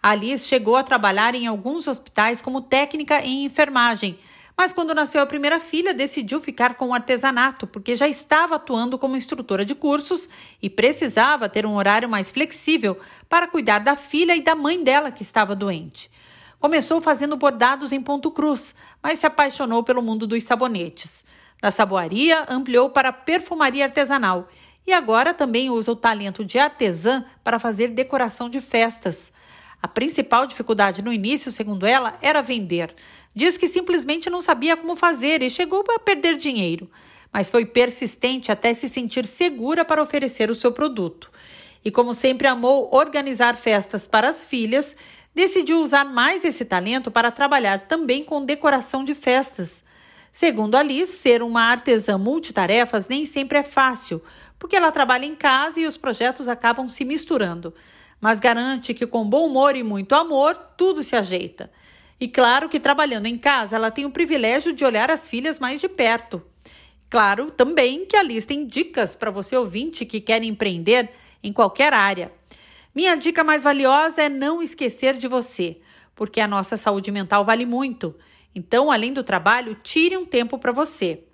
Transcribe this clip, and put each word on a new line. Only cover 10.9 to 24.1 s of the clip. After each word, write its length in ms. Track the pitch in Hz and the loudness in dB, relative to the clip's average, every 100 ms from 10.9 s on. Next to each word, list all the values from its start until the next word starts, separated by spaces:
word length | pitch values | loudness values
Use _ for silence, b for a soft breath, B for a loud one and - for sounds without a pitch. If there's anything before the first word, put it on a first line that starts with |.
| 302 285 - 247 294 208 | 2 -2 2 2 2 0
ter 180 | 220 208 | -2 -2
um 80 | |
horário 340 | 208 196 214 240 | 0 2 2 2
mais 220 | 214 190 | -4 -4
flexível 680 | - 311 - - 311 214 185 B B _ | -4 -4 -4 0 0 0 -4 B B _
para 180 | 339 349 | 2 2
cuidar 340 | 339 220 208 | -2 2 2
da 160 | 220 285 | 2 0
filha 380 | - 302 339 | -2 0 2
e 60 | 339 | 2
da 140 | 320 | 2
mãe 280 | 320 285 359 | 0 0 0
dela, 280 | 277 277 294 | 2 2 0
que 120 | 247 | -8
estava 320 | 208 226 196 | -2 0 0
doente. 560 | 202 202 165 160 - - b b b b b | -2 -4 -6 -10 -18 -20 b b b b b
Começou 440 | 294 311 - 330 | 2 2 2 0
fazendo 340 | 320 277 294 294 | 2 0 -2 0
bordados 560 | 285 233 240 269 277 | 0 2 2 2 -4
em 80 | 269 | -6
ponto 300 | 254 285 311 | -4 -4 -4
cruz, 440 | 311 302 269 - B B B | -2 -2 -2 -6 B B B
mas 160 | - 320 | -4 0
se 80 | 311 | 0
apaixonou 560 | 302 285 - 247 233 | 2 0 0 -2 -2
pelo 180 | 233 247 | 0 0
mundo 260 | 233 220 214 | 0 -4 -2
dos 160 | 233 | -4
sabonetes. 800 | 226 240 247 208 170 - - - b b b b | -2 0 0 -2 -8 -12 -18 -18 b b b b
Da 100 | 202 | -2
saboaria, 760 | 196 202 190 165 202 320 320 - | 2 2 0 -2 0 2 2 0
ampliou 420 | 254 254 240 262 | -4 2 2 4
para 220 | 269 262 | 2 0
perfumaria 720 | 254 - 349 - 330 277 262 | -2 -2 -2 -2 0 0 2
artesanal 640 | 277 277 269 | 0 0 0